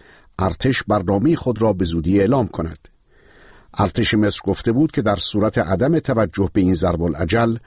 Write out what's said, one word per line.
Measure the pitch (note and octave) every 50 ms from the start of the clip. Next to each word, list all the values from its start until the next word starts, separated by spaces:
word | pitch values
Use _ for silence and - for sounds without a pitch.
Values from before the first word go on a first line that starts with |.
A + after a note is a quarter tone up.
| - - - - _ _ _ -
ارتش | F#2 F#2+ F2+ - - C3 C3 -
برنامهٔ | - - G#2 G#2 F#2 F2 G2 G2 G#2+ D#3 E3+
خود | - - B2+ A#2 G2+
را | A2+ A2
به | G2+ F#2 F#2+
زودی | E2 E2 E2+ D2+ E2+ F#2+ G2+
اعلام | G2 A2 C#3 C3+ A2+
کند. | F2 - - E2 E2 E2 - _ - _ _ _ _ _ _ _ - - - - - - - _ _ -
ارتش | - G2+ F#2+ - - A2+ - -
مصر | G#2+ G#2+ G#2 - - -
گفته | F#2+ F#2+ - - A#2
بود | A2+ B2+ D#3 D#3
که | - -
در | G#2+ G#2+ G2+
صورت | F2+ - - - G#2 G2+ - - B2
عدم | G2 D#2 F#2+ E2+ A#2 A2 A#2 A2
توجه | - - B2+ A2+ A2 F2+ - - G2 F2
به | - G#2
این | F#2 F#2 F#2+
ضرب | D#2+ F2+ F2+ F2 D#2
العجل، | E2+ F2 D#2+ D#2+ F2+ E2 G2+ A#2 A#2 A#2 A2+ A#2 -